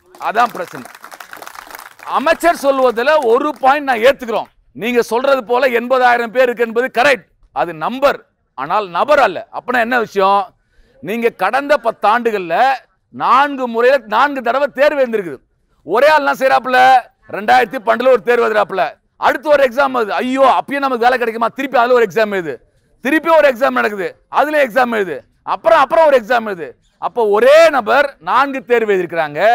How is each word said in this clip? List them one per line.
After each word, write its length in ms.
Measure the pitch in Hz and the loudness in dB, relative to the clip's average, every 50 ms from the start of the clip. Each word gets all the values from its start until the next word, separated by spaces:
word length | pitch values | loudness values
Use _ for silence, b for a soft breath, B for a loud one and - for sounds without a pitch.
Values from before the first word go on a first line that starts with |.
| _ _ - | _ _ -16
அதான் 380 | - 135 160 185 220 240 233 - | -10 -8 -4 0 0 0 0 -2
பிரச்சனை. 320 | 180 175 160 - 143 117 - - - - - - - - - - - - - - - - - - - - - - - - - 165 202 | -6 -12 -12 -12 -16 -18 -18 -20 -20 -20 -20 -20 -20 -20 -20 -20 -20 -20 -20 -20 -20 -20 -20 -20 -20 -20 -20 -20 -18 -10 -6 -4 -2
அமைச்சர் 460 | 254 320 320 - - 339 339 269 - | 0 0 0 0 0 -2 0 0 0
சொல்வதுல 480 | 277 269 269 262 254 226 214 240 277 311 302 277 | -2 0 2 0 0 0 0 0 0 0 2 2
ஒரு 240 | 226 226 254 262 302 294 - | 2 2 2 0 -2 -4 0
பாயிண்ட் 300 | - 262 269 302 285 277 | 0 2 2 2 0 -4
நான் 140 | 254 226 214 254 | -2 2 2 2
ஏத்துக்கிறோம். 420 | 277 - 254 226 226 185 - - _ _ _ _ - | 2 0 -2 -6 -6 -6 -6 -8 _ _ _ _ -14
நீங்க 240 | - 180 233 247 240 | -8 -6 -2 0 -2
சொல்றது 400 | 220 - 220 233 262 277 277 269 233 | 0 0 -2 -2 0 0 0 0 0
போல 240 | 185 240 247 277 269 | -2 -2 0 0 0
எண்பதாயிரம் 680 | 240 226 233 247 262 254 254 247 240 240 233 226 190 | 0 -2 -2 0 0 2 2 2 2 2 -2 -2 0
பேர் 140 | 247 262 240 | 0 0 2
இருக்கு 180 | 240 196 233 226 | 0 -2 -4 -2
என்பது 200 | 226 233 254 262 - 226 | -2 -2 -2 -2 0 0
கரெக்ட், 280 | 254 285 269 208 - _ _ _ _ _ - | 2 2 2 0 -4 _ _ _ _ _ -6
அது 160 | 135 160 170 170 | -4 -4 -4 -6
நம்பர், 460 | 156 156 180 233 269 277 277 220 - - _ _ _ _ _ _ - | -6 -6 -6 -2 0 0 0 0 -2 -8 _ _ _ _ _ _ -10
ஆனால் 280 | 131 151 180 208 208 185 | -6 -4 -2 -2 -4 -4
நபர் 320 | 170 175 208 247 302 285 254 | -4 -2 0 2 2 2 2
அல்ல. 140 | 208 175 127 107 - - | 2 0 -4 -12 -12 -14
அப்படின்னா 320 | 131 - - 247 254 226 226 | -14 -8 -4 -2 -2 -2 -2
என்ன 100 | 254 247 | -2 -4
விஷயம்? 420 | 226 - - 196 190 190 - 202 190 - _ _ _ _ _ _ _ _ _ _ - | -4 -4 -2 0 2 2 2 0 -2 -4 _ _ _ _ _ _ _ _ _ _ -10
நீங்க 240 | - 208 233 233 233 | -8 -4 -2 -2 -2
கடந்த 440 | - - 185 196 233 269 277 285 294 285 | -2 -2 -4 -2 -2 -2 0 0 0 0
பத்து 280 | - 233 214 - - 202 | 0 -2 -4 -2 0 0
ஆண்டுகள்ல 480 | 214 240 240 233 214 202 185 165 160 185 240 269 269 180 - _ _ _ _ _ - | 2 2 0 -2 -2 -4 -4 -2 0 2 2 2 0 -2 -6 _ _ _ _ _ -10
நான்கு 520 | 120 147 180 226 254 277 294 285 262 262 240 | -4 -2 2 2 2 2 0 -2 -4 -6 -4
முறையில, 300 | 226 226 240 247 277 277 214 220 | -2 0 2 2 2 2 0 -2
நான்கு 340 | 208 220 262 285 285 277 | 0 0 0 0 0 -4
தடவை 260 | 233 233 233 269 294 269 | -4 -2 -2 -2 -2 -2
தேர்வு 340 | 170 - 277 302 302 285 | 0 0 0 2 2 0
எழுந்திருக்குது. 380 | 262 247 220 214 196 165 139 117 _ _ _ _ _ _ _ _ - 135 | 0 -2 -2 -4 -6 -8 -10 -14 _ _ _ _ _ _ _ _ -8 -4
ஒரே 200 | 175 226 277 294 | 0 2 4 4
ஆள் 160 | 311 302 277 | 4 2 2
என்ன 100 | 277 277 | 0 -2
செய்யறாப்புல? 440 | 214 254 262 269 262 226 254 254 254 254 262 262 254 220 - _ _ _ - | 0 0 0 0 0 0 0 2 4 6 6 4 4 2 -2 _ _ _ -14
ரெண்டாயிரத்தி 480 | - 175 214 214 - 254 247 208 - 262 | -12 -6 0 2 2 2 2 0 -4 -4
பன்னெண்டுல 340 | 196 226 226 226 240 262 262 | -2 -2 0 2 2 2 2
ஒரு 80 | 233 175 | 2 2
தேர்வு 220 | 233 240 233 233 | 0 0 0 0
எழுதுறாப்புல, 380 | 226 220 208 202 160 190 190 170 147 107 _ _ _ _ - | 0 0 0 -2 -2 -2 -4 -4 -4 -6 _ _ _ _ -2
அடுத்து 300 | - 202 285 302 240 311 | -2 0 0 0 0 2
ஒரு 120 | 294 277 277 | 2 4 2
எக்ஸாம் 320 | 262 226 254 285 269 262 | 2 0 0 -2 0 0
வருது, 180 | 254 226 202 180 165 | -2 -4 -4 -4 -4
ஐயோ 240 | 220 254 254 269 269 233 | -4 -2 0 2 4 4
அப்பயும் 360 | 185 175 - - 254 285 277 | 4 2 0 -4 -4 -4 -4
நமக்கு 200 | 269 262 240 220 | -2 -2 0 0
வேலை 120 | 240 254 247 | 2 0 0
கிடைக்குமா, 320 | 240 226 214 226 233 220 - - | -2 -4 -4 -4 -4 -4 -4 -6
திருப்பி 200 | 269 269 254 254 | -6 -2 0 0
அதுல 200 | 233 247 254 247 | 2 4 4 2
ஒரு 80 | 233 208 | 2 2
எக்ஸாம் 260 | 156 226 220 208 202 | 0 0 -2 0 -2
எழுது, 180 | 190 175 151 127 110 _ _ _ _ _ _ _ _ - | -4 -6 -6 -8 -12 _ _ _ _ _ _ _ _ -4
திருப்பி 240 | 247 294 320 294 330 | -2 0 0 2 2
ஒரு 180 | 330 311 294 285 | 4 4 4 4
எக்ஸாம் 300 | 262 214 269 262 254 254 | 2 2 -2 -2 0 0
நடக்குது, 280 | 233 226 208 202 180 156 131 _ _ _ | -2 -2 -2 -6 -8 -8 -10 _ _ _
அதுல 340 | - 185 269 302 302 302 277 | -2 -2 0 0 0 0 0
எக்ஸாம் 320 | 254 190 262 254 240 233 214 | 0 0 0 0 0 0 -4
எழுது, 200 | 202 175 147 123 - _ _ _ _ | -4 -4 -6 -10 -12 _ _ _ _
அப்புறம், 380 | - 170 190 - 320 330 311 277 | -8 -8 -4 0 2 2 4 2
அப்புறம் 240 | - - 330 330 302 | 2 2 2 4 4
ஒரு 80 | 277 254 | 4 2
எக்ஸாம் 300 | 220 196 254 233 220 220 | 2 0 -2 -2 -2 -4
எழுது. 180 | 196 170 151 127 113 _ _ _ _ - | -8 -10 -10 -12 -14 _ _ _ _ -10
அப்போ 200 | - 175 170 240 226 208 | -10 -6 -4 -2 -2 0
ஒரே 300 | 202 208 233 262 285 320 330 320 | 0 2 4 4 6 6 6 4
நபர் 380 | 302 262 226 208 226 277 285 277 277 _ | 2 0 -2 0 2 0 0 0 -4 _
நான்கு 400 | 156 175 202 240 277 277 269 269 - | -6 -2 0 0 0 0 -4 -8 -4
தேர்வு 260 | - 240 233 226 208 202 | -2 0 0 0 0 0
எழுதிருக்கிறாங்க, 460 | 185 180 160 170 165 160 151 147 151 180 220 | 0 -2 -4 -4 -4 -4 -4 -2 0 2 2